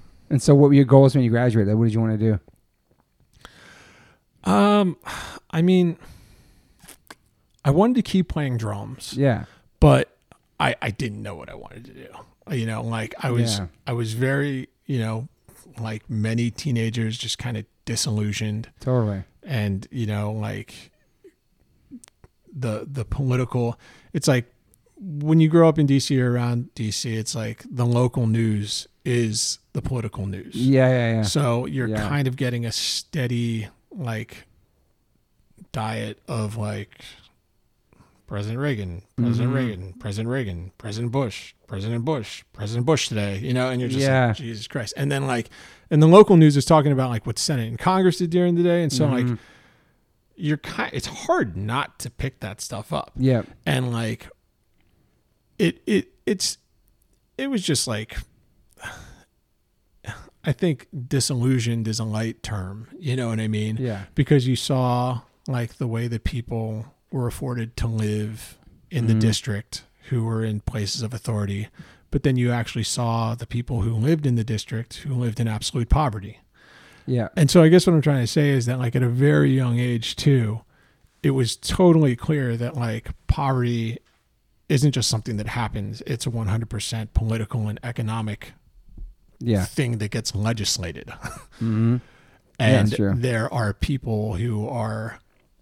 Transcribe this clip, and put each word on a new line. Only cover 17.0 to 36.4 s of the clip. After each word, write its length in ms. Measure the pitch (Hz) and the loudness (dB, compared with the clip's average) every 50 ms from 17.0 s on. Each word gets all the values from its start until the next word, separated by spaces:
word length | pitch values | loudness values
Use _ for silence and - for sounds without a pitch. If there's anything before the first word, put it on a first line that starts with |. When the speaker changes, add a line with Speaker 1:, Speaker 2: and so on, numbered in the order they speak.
| 113 110 113 | -4 -4 -4
Speaker 2:
just 200 | - - 113 - | -6 -8 -8 -8
kinda 280 | - - 123 117 104 104 - _ _ _ | -6 -6 -6 -6 -8 -8 -12 _ _ _
disillusioned. 880 | - 117 - - 117 107 107 104 104 101 - 110 107 104 107 110 - _ _ | -6 -4 -4 -2 -2 -2 -2 -2 -2 -2 -4 -4 -4 -4 -6 -8 -10 _ _
Speaker 1:
Totally. 440 | - 131 127 123 110 104 101 95 - - _ _ - | -4 0 0 2 2 0 -2 -4 -8 -12 _ _ -10
Speaker 2:
And, 420 | 208 139 113 104 101 98 95 - - | -6 -4 -2 -2 -2 -2 -4 -6 -8
you 140 | - 131 113 | -8 -6 -4
know, 260 | 104 107 104 104 104 | -4 -4 -4 -4 -4
like, 600 | 110 110 104 104 101 101 104 - - - - - _ _ _ _ _ _ _ 359 _ _ _ _ _ _ _ _ _ _ _ _ 285 - - - _ _ - _ _ _ _ - - | -6 -6 -6 -6 -8 -8 -12 -14 -18 -20 -20 -20 _ _ _ _ _ _ _ -20 _ _ _ _ _ _ _ _ _ _ _ _ -20 -20 -20 -20 _ _ -20 _ _ _ _ -16 -10
the, 320 | 139 123 113 107 107 - - | -8 -6 -4 -4 -6 -8 -8
the 140 | 139 131 110 | -8 -8 -8
political, 760 | - - - 139 127 123 123 127 - - 123 120 117 117 - - - - - _ _ - | -6 -4 -4 -2 0 0 0 -2 -2 -2 -2 -2 -4 -4 -8 -14 -20 -20 -20 _ _ -6
it's 160 | 165 - - | -2 0 2
like, 160 | 131 123 120 - _ _ _ _ _ _ _ _ _ | 2 0 0 -4 _ _ _ _ _ _ _ _ _
when 440 | 320 208 190 147 143 147 151 160 165 | -16 -14 -10 -8 -4 0 4 6 6
you 80 | 160 156 | 6 6
grow 180 | 165 170 165 | 6 6 6
up 100 | 160 147 | 6 6
in 80 | 160 147 | 4 4
D 140 | 139 139 135 | 4 4 2
C 220 | - - 143 131 | 2 2 0 2
or 100 | 127 123 | 2 2
around 420 | 123 123 120 120 120 120 120 - - | 0 0 0 0 -2 -2 -4 -6 -8
D 160 | - 110 107 | -6 -6 -4
C, 260 | - - - 120 110 | -4 -4 -6 -4 -4
it's 180 | 110 110 - - | -4 -6 -6 -6
like 300 | 117 107 110 107 - - 269 | -6 -6 -8 -8 -12 -14 -10
the 160 | - 120 120 | -4 -2 0
local 420 | 120 120 120 127 120 - 127 117 | 2 2 2 2 2 0 0 0
news 600 | 110 110 113 113 110 107 104 104 104 - - - - _ _ - | 0 2 2 2 0 0 -2 -2 -4 -6 -8 -8 -12 _ _ -6
is 560 | - 123 120 117 110 107 107 - - - - _ _ - | -2 0 0 0 0 -2 -2 -4 -4 -6 -8 _ _ -8
the 80 | 143 | -8
political 440 | - - 131 120 110 120 - - 95 | -6 -4 -4 -4 -6 -6 -8 -8 -8
news. 300 | 98 95 95 - - - | -6 -8 -8 -12 -10 -4
Speaker 1:
Yeah, 320 | 107 127 131 135 131 131 | 0 2 4 6 6 6
yeah, 240 | 127 127 123 120 113 113 | 6 4 2 2 2 0
yeah. 60 | 113 107 | 0 0
Speaker 2:
So 420 | 98 - 147 143 120 117 120 127 | 0 0 0 0 0 0 -2 -2
you're 240 | 147 147 135 123 110 | -4 -4 -4 -4 -2
Speaker 1:
Yeah. 180 | 110 107 107 | -2 -4 -2
Speaker 2:
kind 220 | 95 143 143 139 131 | -2 -2 -2 -2 -2
of 80 | 127 | -2
getting 280 | 127 135 123 120 120 117 | -2 -4 -4 -2 -4 -4
a 60 | 113 | -4
steady, 960 | - - - - - - - - - 160 123 120 123 117 120 117 113 113 104 - - _ _ _ | -4 -4 -4 -4 -4 -6 -8 -6 -4 -4 -2 -2 -2 -2 -2 -2 -2 -4 -6 -8 -14 _ _ _
like, 560 | 320 208 139 117 113 110 113 - - - - _ _ _ _ _ _ _ _ _ _ _ _ _ _ _ _ _ _ _ _ _ _ _ - - - | -12 -10 -8 -8 -8 -8 -10 -12 -16 -20 -20 _ _ _ _ _ _ _ _ _ _ _ _ _ _ _ _ _ _ _ _ _ _ _ -20 -12 -8
diet 460 | - 107 110 110 110 110 107 107 - _ - | -6 -6 -6 -6 -6 -8 -8 -10 -12 _ -8
of, 260 | - 110 | -6 -4